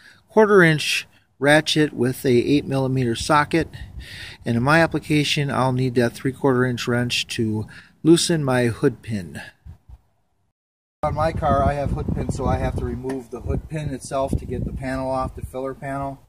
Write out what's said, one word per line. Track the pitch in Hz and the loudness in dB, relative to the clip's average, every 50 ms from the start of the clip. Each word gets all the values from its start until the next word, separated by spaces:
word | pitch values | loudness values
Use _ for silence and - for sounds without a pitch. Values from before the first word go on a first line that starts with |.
| _ - - _ _ | _ -20 -20 _ _
quarter | _ - 220 220 202 214 190 170 | _ 4 4 6 8 8 8 8
inch | 160 156 139 - - - - - _ _ _ _ _ _ - | 8 6 2 0 -2 -2 -4 -6 _ _ _ _ _ _ 0
ratchet | 131 143 151 156 151 - - 156 151 - - | 4 6 6 6 4 2 2 2 2 0 2
with | - 120 131 131 - - | 0 0 0 0 0 2
a | 135 | 4
eight | 120 120 - 127 143 143 - | 4 4 4 4 2 2 0
millimeter | - 135 135 135 131 131 131 127 117 113 | 0 -2 -2 0 0 0 0 0 0 -2
socket. | - - - 156 147 147 - - 165 151 - - - - - - - - - - - - - - - - | -4 0 2 2 2 2 2 0 -2 -2 -2 -8 -14 -14 -14 -14 -16 -16 -16 -16 -16 -16 -16 -18 -10 -4
And | 120 117 | -2 0
in | 117 123 | 0 2
my | 143 156 165 | 4 6 6
application, | 165 - - 147 - - 151 151 143 - - 151 143 143 | 4 4 2 -4 -2 0 0 0 2 0 0 -2 -2 -2
I'll | 110 113 127 131 | 0 0 0 0
need | 127 127 131 127 120 | 2 0 -2 0 2
that | 123 117 113 | 2 2 2
three | - - - 135 127 | -2 -2 -6 -6 -4
quarter | - - 139 127 123 127 | 0 2 2 4 4 2
inch | 127 120 113 - 123 | 0 0 -4 -2 -2
wrench | 120 123 123 120 - - - | 0 0 0 -2 -4 -4 -6
to | - - 123 113 107 107 110 107 - - - - _ _ _ - | -6 -4 -4 -4 -2 -2 -4 -6 -8 -14 -20 -20 _ _ _ 4
loosen | 156 170 165 - - 170 156 143 | 4 4 4 4 0 -2 -2 0
my | 135 127 123 123 | 0 0 2 0
hood | 117 104 - 151 139 113 - - | 0 -2 0 -2 -2 -2 -2 -10
pin. | 117 110 98 85 71 69 - - - _ _ _ - - _ _ - - _ _ _ _ _ _ _ _ _ _ _ _ _ _ _ _ _ _ _ _ - - | -8 -8 -8 -8 -10 -14 -14 -16 -16 _ _ _ -20 -20 _ _ -20 -20 _ _ _ _ _ _ _ _ _ _ _ _ _ _ _ _ _ _ _ _ -6 -4
On | 147 143 | -4 -2
my | 151 156 165 | 0 -2 -2
car, | 156 - 160 143 139 139 135 | -2 0 0 2 2 4 2
I | 139 143 | 2 0
have | 143 139 127 | 0 -2 -4
hood | - - - - - | -4 -4 -4 -4 -4
pins, | 143 131 127 - | -4 -4 -6 -4
so | 139 127 | -4 -2
I | 123 127 | -2 -2
have | 113 - - 127 | 0 -2 -4 -4
to | 127 123 | -4 -6
remove | 123 117 120 127 131 135 131 120 - | -6 -6 -8 -8 -8 -8 -8 -10 -12
the | 123 113 | -14 -12
hood | 104 - 135 - - - | -6 -6 -6 -6 -6 -8
pin | 156 156 147 147 135 | -10 -8 -8 -8 -10
itself | 123 - - 143 135 135 139 - - | -10 -10 -8 -6 -4 -4 -2 -4 -4
to | - | -4
get | - 127 123 120 | -6 -8 -6 -6
the | - - | -8 -8
panel | - 131 131 131 131 131 | -8 -8 -6 -6 -6 -4
off, | 131 131 131 131 127 - | -4 -4 -4 -4 -6 -8
the | 127 - | -12 -14
filler | - - 131 135 135 131 | -12 -10 -8 -8 -8 -10
panel. | - 147 139 135 139 139 139 135 - _ | -10 -10 -8 -8 -6 -8 -8 -10 -14 _